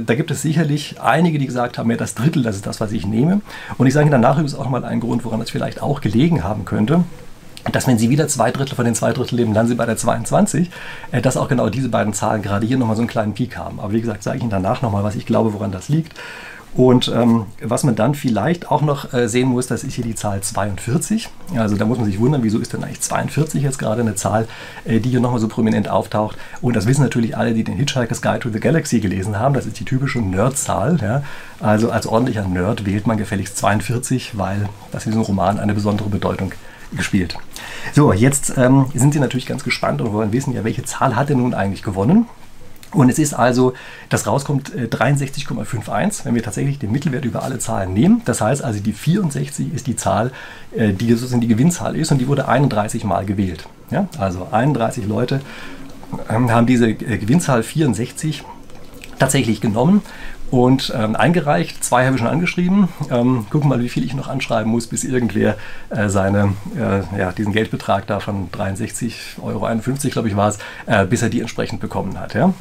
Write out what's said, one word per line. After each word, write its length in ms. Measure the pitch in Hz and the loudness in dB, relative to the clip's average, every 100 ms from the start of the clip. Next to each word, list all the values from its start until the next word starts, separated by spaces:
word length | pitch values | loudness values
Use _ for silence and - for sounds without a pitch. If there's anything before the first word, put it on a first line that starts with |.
da 100 | 117 | 2
gibt 160 | 117 123 | 0 0
es 120 | 139 | -2
sicherlich 580 | 143 160 147 147 - - | 0 2 2 0 -4 -4
einige, 380 | - 139 175 151 | 2 4 4 2
die 80 | 131 | 0
gesagt 320 | 120 120 - | -2 -2 -2
haben, 120 | 113 | 0
ja, 60 | 110 | 0
das 180 | 110 | -2
Drittel, 280 | - 139 170 | 0 0 2
das 140 | 113 98 | 0 -2
ist 100 | 117 | -6
das, 120 | - | -6
was 140 | 107 | -4
ich 140 | 110 95 | -4 0
nehme. 340 | 110 156 202 - - - - | 2 2 2 -2 -12 -8 2
Und 80 | 127 | 4
ich 80 | |
sage 100 | 143 | 6
Ihnen 80 | 151 | 6
danach 220 | 139 120 | 6 6
übrigens 200 | 143 143 | 4 0
auch 140 | - 131 | -2 -2
mal 160 | 131 | -2
einen 160 | 113 117 | -2 -2
Grund, 240 | 117 120 | -2 -2
woran 160 | 117 110 | -2 -4
das 80 | 117 | -4
vielleicht 320 | 127 117 - | -4 -4 -4
auch 220 | - 143 | -4 -2
gelegen 420 | 107 110 170 165 | 0 4 4 2
haben 220 | 87 107 101 | 0 -4 -2
könnte, 380 | 107 107 165 175 - - - - - - | 0 4 4 2 -4 -16 -18 -18 -10 -4
dass 140 | 120 127 | 0 2
wenn 100 | 113 | 4
Sie 120 | 117 | 4
wieder 180 | 143 147 | 4 2
zwei 220 | - 113 | 2 2
Drittel 240 | 131 - | 0 -2
von 100 | - | 0
den 100 | 120 | 0
zwei 200 | 110 117 | 0 0
Drittel 220 | 117 120 120 | 0 0 0
nehmen, 180 | 113 | 2
landen 160 | 104 117 | 2 2
Sie 60 | 117 | 2
bei 100 | 117 | 0
der 100 | 107 | 0
zweiundzwanzig, 760 | 117 117 117 143 208 - 175 - - - - | -2 -2 0 2 2 2 -2 -6 -14 -14 -6
äh, 120 | 127 | -2
dass 160 | 107 - | 0 0
auch 100 | - | 0
genau 220 | 123 117 | 0 0
diese 180 | 113 127 | 0 0
beiden 240 | 110 107 | 0 0
Zahlen 300 | - 110 113 | -2 -2 -2
gerade 240 | 98 101 113 | -2 -2 0
hier 100 | 131 | 0
nochmal 200 | 117 110 | 0 0
so 60 | |
einen 60 | 117 | -2
kleinen 240 | 120 104 | -2 -2
Peak 240 | 98 123 - | -2 -6 -6
haben. 240 | 85 - | -10 -8
Aber 140 | 101 | -4
wie 80 | 110 | -2
gesagt, 200 | 113 104 | -2 -4
sage 140 | 120 135 | -6 -4
ich 60 | |
Ihnen 80 | 117 | -2
danach 320 | 98 92 127 | -2 -2 0
nochmal, 220 | 123 101 | 0 0
was 100 | 104 | -2
ich 100 | 101 | -4
glaube, 300 | - 110 110 | -2 0 2
woran 180 | 104 104 | 0 -4
das 160 | 92 - | -6 -2
liegt. 240 | 151 160 - - - - - - | -2 -2 -8 -16 -16 -16 -18 -4
Und, 380 | - 127 123 - | 4 6 6 4
ähm, 340 | 117 120 113 101 - | 2 4 4 0 -8
was 220 | - 123 | -4 0
man 140 | 147 110 | 2 2
dann 180 | 113 | 0
vielleicht 560 | 143 131 107 127 175 - | 0 0 0 0 -2 -2
auch 100 | 143 | 0
noch, 320 | 147 143 - | 0 -2 -2
äh, 160 | 127 120 | 0 2
sehen 200 | 120 131 | 2 2
muss, 180 | 123 123 | 0 -2
das 160 | 113 | -4
ist 120 | - | -4
hier 100 | - | -6
die 100 | 117 | -6
Zahl 260 | 107 104 98 | -4 -4 -4
zweiundvierzig. 880 | - - 104 101 - 156 - 220 - - - 123 | -4 -2 -2 -4 -2 -2 0 -2 -4 -12 -4 0
Also 200 | 107 101 | 2 2
da 80 | |
muss 140 | 110 120 | 2 0
man 80 | 107 | 0
sich 140 | 95 | 2
wundern, 240 | 123 147 | 2 4
wieso 160 | 113 113 | 2 0
ist 120 | 123 | -2
denn 120 | 113 | -6
eigentlich 160 | - - | -8 -6
zweiundvierzig 640 | - - 127 - 156 156 | -4 -2 -2 -2 0 0
jetzt 160 | 139 135 | -2 0
gerade 220 | 113 110 | -2 0
eine 120 | 113 | 0
Zahl, 320 | 104 - 107 110 - - - | 0 0 0 0 -6 -16 -10
äh, 160 | - 113 | 0 2
die 80 | 117 | 2
hier 100 | 123 | 2
nochmal 220 | 120 123 | 2 2
so 80 | 110 | 0
prominent 400 | - 113 110 101 | 2 2 2 0
auftaucht. 500 | 98 110 107 107 - - - | 0 0 0 -2 -4 -12 -4
Und 160 | 127 107 | 0 2
das 100 | 98 | 4
wissen 160 | 135 | 4
natürlich 340 | 127 120 110 - | 4 2 0 0
alle, 180 | 117 | 0
die 100 | 113 | 0
den 100 | 107 | -2
Hitchhiker's 480 | 98 139 131 117 117 | -2 -2 0 -2 -2
Guide 160 | 107 107 | -2 -2
to 120 | 120 | -2
the 100 | 107 | -2
Galaxy 400 | 110 160 - 117 | 2 2 2 0
gelesen 360 | 95 95 95 101 | 2 -2 -2 0
haben. 180 | 131 | 0
Das 120 | 135 107 | 0 -2
ist 140 | - | -6
die 40 | |
typische 360 | 104 131 139 123 | -2 -2 0 0
Nerd-Zahl. 800 | 98 92 127 143 - 90 110 170 | 0 2 0 0 -2 0 2 2
Ja? 220 | 98 135 143 - - - | 2 0 -2 -8 -14 -4
Also 320 | 107 107 113 | 2 4 2
als 160 | 113 - | 0 0
ordentlicher 400 | 110 131 104 95 | 0 2 0 -2
Nerd 400 | 90 92 113 101 | 0 0 0 -2
wählt 180 | 104 | 0
man 140 | 120 107 | 0 0
gefälligst 380 | 104 98 98 - | -2 -4 -4 -2
zweiundvierzig, 800 | 101 104 - 117 - 127 - 107 | 0 2 0 -2 0 -2 -2 -4
weil 300 | 92 101 101 - - | -2 -2 -4 -6 -10
das 140 | 101 - | -6 -2
in 40 | |
diesem 140 | 110 | 0
Roman 340 | 107 98 90 104 | 0 2 2 2
eine 160 | 104 | 0
besondere 340 | 104 104 104 104 | 0 0 0 -2
Bedeutung 440 | 98 95 92 92 - - - - | -2 -2 -2 -4 -6 -14 -16 -10
gespielt. 440 | 147 - 101 85 - - - - - - | -6 0 0 0 -6 -10 -12 -12 -10 0
So, 180 | - 143 | 4 4
jetzt, 420 | 92 127 143 - - | 6 4 4 0 2
ähm, 300 | 127 135 131 | 6 6 4
sind 180 | - 139 | 4 4
Sie 60 | 147 | 4
natürlich 280 | 131 120 - | 0 -2 -4
ganz 180 | 120 | -6
gespannt 360 | - - - 143 | -4 -2 -2 -2
und 120 | 110 | -2
wollen 180 | 104 110 | -2 0
wissen, 240 | 120 135 | 0 0
ja, 80 | 117 | -2
welche 220 | 107 123 | -2 -4
Zahl 320 | - - 131 120 | -6 -2 0 2
hat 140 | 143 | 2
denn 80 | 131 | 2
nun 140 | 123 | 2
eigentlich 300 | 107 98 95 | 0 -2 -2
gewonnen? 440 | - 95 107 208 233 - - - - - - | -4 0 4 4 4 -4 -18 -16 -16 -16 -2
Und 160 | - 127 | 4 4
es 120 | 127 | 4
ist 140 | 147 | 0
also, 400 | - 120 123 127 127 - - - | 2 2 4 2 0 -10 -18 -4
das 180 | 113 104 | -2 0
rauskommt, 480 | 123 143 139 - | 0 0 -2 -4
äh, 140 | 160 117 | -6 -4
dreiundsechzig 580 | - 113 143 139 - - | 0 2 2 0 -4 -4
Komma 160 | 123 | -6
fünf 260 | - 110 - | -4 -6 -4
eins, 360 | 104 196 - | -2 0 -2
wenn 100 | 131 | -2
wir 80 | 120 | -2
tatsächlich 380 | 110 - 139 139 | -2 -2 -2 -2
den 100 | 104 | -2
Mittelwert 340 | 131 156 127 | -2 0 -2
über 200 | 120 139 | -2 -2
alle 160 | 127 127 | -4 -4
Zahlen 320 | - 110 92 | -2 -2 0
nehmen. 280 | 95 165 233 | 4 6 6
Das 160 | 139 113 | 2 0
heißt 240 | 107 143 | 2 0
also, 160 | 127 104 | -2 -2
die 120 | 104 | -4
vierundsechzig 800 | 101 - 196 170 139 143 - 135 | -2 0 2 0 -2 -6 -6 -6
ist 140 | 156 - | -4 -4
die 80 | |
Zahl, 380 | 113 - 98 120 - - - - 208 | -2 0 2 0 -4 -14 -16 -8 0
äh, 160 | 107 | 2
die 200 | 95 117 | 2 2
sozusagen 280 | 117 127 123 | 2 2 0
die 60 | 117 | 2
Gewinnzahl 480 | 107 165 175 - | 4 4 2 -2
ist 160 | - 160 | -2 2
und 80 | 139 | 2
die 80 | 123 | 2
wurde 220 | 143 - | 0 2
einunddreißig 560 | 120 139 107 107 117 | 4 4 2 -2 -2
Mal 200 | 107 90 | 0 0
gewählt. 440 | 98 98 95 82 - - - | 0 0 -2 -4 -12 -18 -4
Ja? 160 | 139 196 - | -2 -2 -2
Also 300 | 98 90 90 | -2 -2 -2
einunddreißig 560 | 110 135 123 113 - 101 | 2 2 2 0 -2 -2
Leute, 340 | 107 123 139 - - - - - - - - - | -2 0 -2 -4 -12 -14 -14 -14 -16 -12 -8 -2
ähm, 220 | 131 123 | 2 4
haben 160 | 113 117 | 4 6
diese, 220 | 127 117 | 6 4
äh, 60 | |
Gewinnzahl 680 | 107 - 101 104 160 165 123 | 2 -4 -2 2 2 4 0
vierundsechzig 800 | 110 151 147 101 113 - 156 151 - - - - - - - - | 0 0 0 0 -4 -6 -6 -6 -12 -16 -16 -16 -16 -16 -10 -2
tatsächlich 400 | 135 139 113 107 | 2 2 2 0
genommen 420 | 117 104 143 202 - - - - - | 0 2 4 4 2 -8 -10 -8 0
und, 420 | 127 123 135 - - | 4 6 4 2 -2
ähm, 180 | 107 | 0
eingereicht. 720 | 110 127 175 143 170 - - | 2 4 4 2 0 0 -6
Zwei 220 | - 123 131 | 2 4 4
habe 100 | 131 | 2
ich 40 | |
schon 80 | 117 | 0
angeschrieben. 600 | 139 175 - 180 196 180 - 147 | 0 0 0 2 4 4 0 -2
Ähm, 380 | 120 123 127 104 | 2 2 2 0
gucken 180 | 151 143 | 0 2
mal, 100 | 123 | 2
wie 100 | 120 | 0
viel 140 | - | -2
ich 120 | - | -4
noch 120 | 139 - | -4 -6
anschreiben 460 | 131 - 113 110 | -6 -2 0 2
muss, 160 | 117 - | 0 0
bis 160 | 110 | -4
irgendwer, 500 | - 127 117 104 110 - - - - | -2 0 0 2 2 0 -6 -12 -6
äh, 180 | - 101 | -2 0
seine, 460 | 98 95 101 101 95 - 180 | 2 4 4 2 0 -6 -4
äh, 440 | 107 98 82 101 | 0 0 -2 -2
ja, 100 | 92 | -2
diesen 220 | 92 104 | -2 0
Geldbetrag 560 | 104 110 - - 98 - | 0 0 -2 -2 -2 0
da 100 | 101 | -4
von 320 | - 101 87 | -4 -6 -6
dreiundsechzig 840 | - 95 95 107 - 120 - - - | -4 -4 -4 -6 -6 -6 -8 -12 -10
Euro 240 | - 113 104 | -6 -4 -2
einundfünfzig, 440 | 113 127 139 135 | -2 -2 -2 -2
glaube 160 | 123 117 | -2 0
ich, 100 | 101 | 2
war 120 | 104 | 2
es, 100 | 101 - - - | 0 -8 -12 0
äh, 200 | 110 95 | 2 4
bis 160 | 120 | 2
er 60 | 117 | 0
die 120 | 120 | 0
entsprechend 380 | - - 113 98 | -4 -4 -6 -6
bekommen 400 | - 98 95 90 | -6 -4 -6 -6
hat. 160 | 95 | -4
Ja? 180 | - 175 180 | 2 2 2